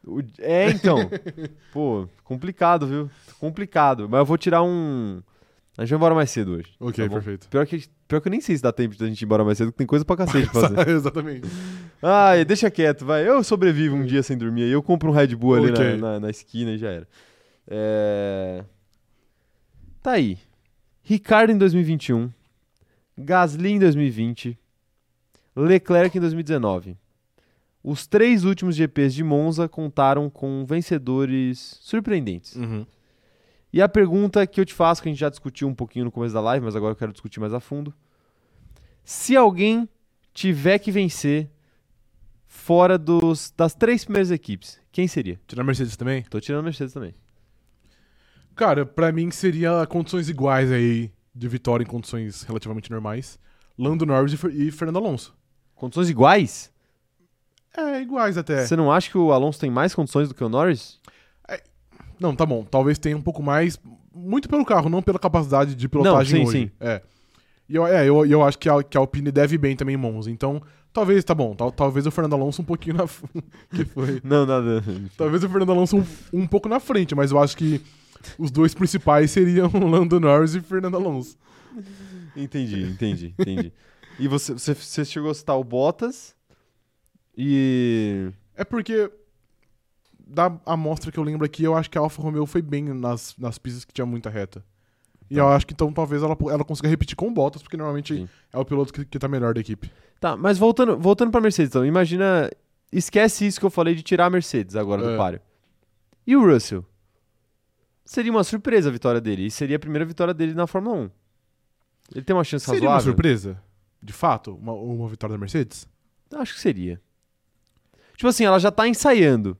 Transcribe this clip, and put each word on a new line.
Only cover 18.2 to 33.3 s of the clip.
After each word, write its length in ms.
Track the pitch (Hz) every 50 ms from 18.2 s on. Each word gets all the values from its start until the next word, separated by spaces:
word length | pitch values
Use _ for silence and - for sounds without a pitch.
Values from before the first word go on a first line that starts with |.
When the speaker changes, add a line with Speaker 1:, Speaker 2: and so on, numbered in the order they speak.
| 101 101 98 95 95 92 92 90 101 101 _ _ _ _ _ _ _ _ _ _ _ _ _ _ _ _ _ _ _ _ _ - - - - -
Speaker 1:
Tá 100 | - 269
aí. 280 | 254 202 135 104 92 92 _ _ _ _ _ _ _ _ _ _ _ _ _
Ricardo 480 | - 208 202 - - 220 214 220 220
em 60 | 220
dois 160 | 202 196 190 165
mil 80 | 180
e 40 | 175
vinte 220 | 156 160 147 -
e 60 | - 123
um. 180 | 117 120 123 120 _ _ _ _ _ _ _ _ _ _ _ _ _ _ _ _
Gasly 540 | - 135 143 180 185 180 156 147 156 175 202 208
em 60 | 202
dois 160 | 190 175 147
mil 100 | 147 147
e 40 | 135
vinte. 480 | 117 107 113 117 120 - - 123 117 _ _ _ _ _ _ _ _ _ _ _ _ _ _ _ _ _ _ _ _
Leclerc 640 | 135 143 170 185 185 180 - 175 175 180 185 175
em 40 | 185
dois 120 | 175 165 160
mil 60 | 165
e 20 | 160
dezenove. 540 | 147 160 139 117 104 95 90 87 98 87 - _ _ _ _ _ _ _ _ _ _ _ _ _ _ _ _ _
Os 220 | 131 147 139 -
três 400 | _ - 208 220 240 240 208 175
últimos 300 | 190 196 - 185 180 165
G 120 | 151 160
Ps 260 | 143 _ 147 139 135 127
de 100 | 143 165
Monza 440 | 156 147 143 151 165 165 160 170
contaram 640 | 160 - - 156 147 - - 139 135 139 143 147 143
com 340 | _ - 135 135 135 135 135
vencedores 1120 | 127 156 170 170 - 175 151 127 123 127 135 139 131 131 131 131 127 127 123 - - - _
surpreendentes. 720 | _ - - 226 208 - 208 170 131 104 90 87 _ - -
Speaker 2:
Uhum. 300 | 123 120 113 110 107 107 _ _ _ _ _ _ _ _ _